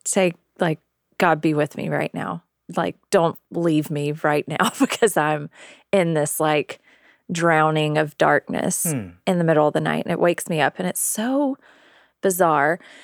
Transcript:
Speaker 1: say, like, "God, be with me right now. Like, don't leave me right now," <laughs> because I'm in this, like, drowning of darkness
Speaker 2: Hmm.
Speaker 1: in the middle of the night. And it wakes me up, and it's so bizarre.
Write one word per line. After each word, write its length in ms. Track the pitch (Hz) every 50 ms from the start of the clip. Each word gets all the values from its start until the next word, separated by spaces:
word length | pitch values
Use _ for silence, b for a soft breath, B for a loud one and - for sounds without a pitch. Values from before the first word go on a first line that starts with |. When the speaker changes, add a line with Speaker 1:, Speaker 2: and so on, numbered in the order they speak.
| -
Speaker 1:
say, 300 | - - 202 190 180 170 _ _ _ _ -
like, 180 | 185 170 156 - _ _ _ _ _ _ _ -
"God, 220 | 190 175 160 156
be 120 | - 160 151
with 240 | 147 147 147 -
me 120 | - - -
right 260 | 147 147 156 - -
now. 300 | - - - - 170 - _ _ _ _ - 170
Like, 200 | - 165 - - _ _ _
don't 260 | - 196 165 180 - - _ -
leave 400 | - 175 170 170 156 151 151 -
me 220 | 156 143 147 147 147
right 340 | 160 - 156 147 151 -
now," 240 | - 160 - - 233
<laughs> 80 | - -
because 380 | 277 - - - - 208 -
I'm 340 | 170 151 151 156 151 147 160 B B B B B B B B -
in 220 | 202 175 165 165
this, 240 | 151 147 151 - -
like, 400 | 156 156 151 151 - - - - b b b b b b b b b b 180
drowning 640 | 165 165 170 165 156 156 156 156 156 151 151 151 151
of 180 | 156 151 - -
darkness 680 | 160 151 147 143 - - - - - - 185 - -
Speaker 2:
Hmm. 240 | 175 151 127 101 90 87 _ -
Speaker 1:
in 120 | - 185 175
the 60 | 170
middle 220 | 160 160 151 151
of 60 | 151 147
the 60 | 165
night. 240 | 156 160 156 156 -
And 80 | - 175
it 80 | -
wakes 280 | - 175 175 - - -
me 120 | 180 156
up, 140 | 143 139 - -
and 80 | 185
it's 140 | 180 - -
so 580 | - - - - 214 247 269 277 294 269 269 - b b b b b b b b b b b b -
bizarre. 560 | 196 185 175 185 165 156 147 139 151 170 180 B B B B